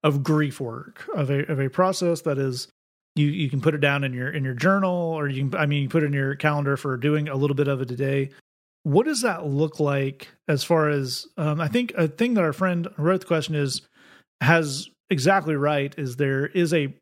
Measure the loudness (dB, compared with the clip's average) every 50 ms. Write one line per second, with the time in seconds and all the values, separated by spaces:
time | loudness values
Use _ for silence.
0 | 2 2 2 2 2 2 2 2 2 0 -2 -6 -8 -8 -8 -10 -14 -16 -18 -16
1 | -10 -8 -4 -2 -2 0 0 -2 -2 -2 -2 -2 -2 -2 2 2 2 2 2 0
2 | 0 0 0 0 -2 -2 -2 0 -2 -2 -4 -6 -10 -12 _ _ _ _ _ _
3 | _ _ _ 2 2 2 2 0 -2 -2 -2 0 0 0 2 2 0 0 0 0
4 | -2 -4 -4 -4 -6 -6 -4 -4 -4 -4 -4 0 2 2 4 4 2 0 0 0
5 | -2 -2 -2 -2 -2 -2 -2 -2 -2 -2 0 0 0 2 2 0 0 0 0 0
6 | 2 2 0 0 -2 -2 -2 0 0 0 0 2 0 0 -2 -2 -2 -4 -4 0
7 | 0 0 2 2 0 -2 -2 0 0 0 2 2 0 0 0 -2 -4 -6 -4 -4
8 | -2 -2 0 -2 -2 -4 -8 -18 _ _ _ _ _ _ _ _ _ 2 2 4
9 | 4 2 0 0 0 -2 -2 -2 -4 -4 0 0 0 -2 0 -2 0 0 2 0
10 | -2 -2 -6 -10 -18 -20 _ _ _ -2 -2 -2 2 2 2 4 4 2 2 0
11 | -2 -4 -6 -10 -10 -12 _ -4 -2 -2 0 -2 -2 0 0 -2 -2 -2 0 0
12 | 0 0 0 -2 0 0 2 2 2 0 0 0 -2 0 0 -2 -4 -6 -4 -2
13 | 2 2 2 0 0 0 -2 -2 0 -2 -2 -2 -2 -2 -4 -6 _ _ _ _
14 | -20 -20 -20 -20 _ _ _ _ 4 6 6 6 4 0 -4 -6 -8 -12 _ _
15 | _ _ -2 2 4 4 4 4 2 0 -2 0 0 0 0 0 -2 -4 -4 -6
16 | -8 -6 -2 -2 -2 0 0 -2 -4 -2 0 0 2 2 2 0 0 -2 -6 _